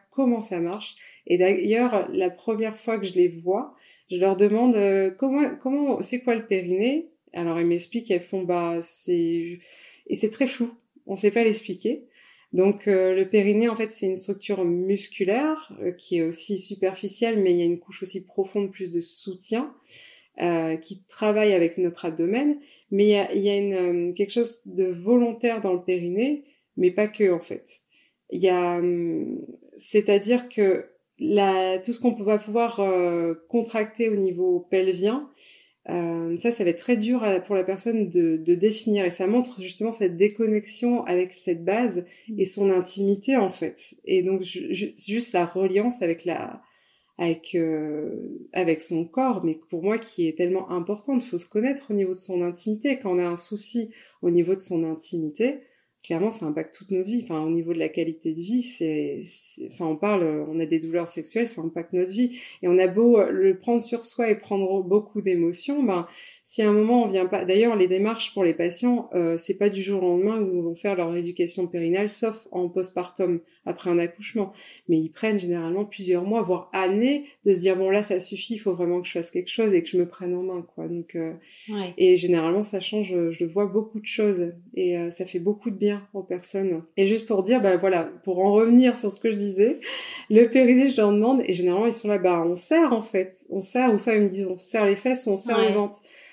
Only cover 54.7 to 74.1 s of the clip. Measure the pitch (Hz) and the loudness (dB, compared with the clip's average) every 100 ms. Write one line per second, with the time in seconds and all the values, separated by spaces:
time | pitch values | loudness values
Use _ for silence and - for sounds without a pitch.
54.7 | 175 160 160 - 175 156 151 240 294 - | -4 -2 -6 -8 -6 -6 -2 -2 -2 -12
55.7 | _ _ _ - 165 208 220 156 151 160 | _ _ _ -6 -2 -2 -2 -6 -6 -8
56.7 | - - 190 185 240 - 160 160 165 165 | -12 -6 -4 -2 -4 -4 -4 -2 -2 -2
57.7 | 165 156 165 165 160 165 160 180 247 240 | -2 -2 -2 -4 -4 -8 -8 -4 -4 -4
58.7 | - 160 151 143 143 147 - - - - | -4 -4 -2 -4 -6 -12 -16 -18 -16 -16
59.7 | - 165 156 208 208 160 151 147 160 160 | -8 -6 -2 0 2 0 -2 -4 -4 -2
60.7 | 160 160 170 165 - 156 220 233 202 165 | -2 -2 -4 -4 -8 -6 -4 -4 -4 -6
61.7 | 170 165 180 185 196 247 247 - - 180 | -6 -4 -2 -2 0 -2 -2 -16 -6 2
62.7 | 180 185 185 240 233 190 190 190 190 - | 4 4 4 6 6 4 4 2 2 0
63.7 | 233 226 233 - - 233 214 - 196 190 | 0 0 -6 -8 -4 0 0 0 -2 0
64.7 | 196 180 208 214 208 190 175 165 175 - | 0 2 0 0 -4 0 2 0 -2 -4
65.7 | 285 240 180 170 - - - - - 214 | 0 2 0 -4 -12 -20 -20 -12 0 4
66.7 | 208 220 247 220 190 180 196 185 190 233 | 4 6 4 4 2 0 -2 2 4 4
67.7 | 214 185 190 208 226 - - 180 160 170 | 4 2 4 0 0 -6 0 0 2 -2
68.7 | 175 247 247 - - 165 165 - 190 208 | 0 0 0 0 0 0 0 -4 0 0
69.7 | 196 190 202 180 175 196 226 196 180 170 | 0 -2 0 2 2 2 0 0 0 -2
70.7 | 170 208 185 170 175 170 175 170 180 175 | -4 -4 -2 -2 -2 -4 -4 -4 -2 -4
71.7 | 175 170 185 208 208 226 214 - 180 180 | -2 -2 0 -2 -2 -4 -6 -10 -6 -4
72.7 | 185 180 - 180 - 180 170 - _ - | -4 -4 -6 -8 -4 -2 -2 -4 _ -10
73.7 | 180 185 170 170 | -6 0 0 0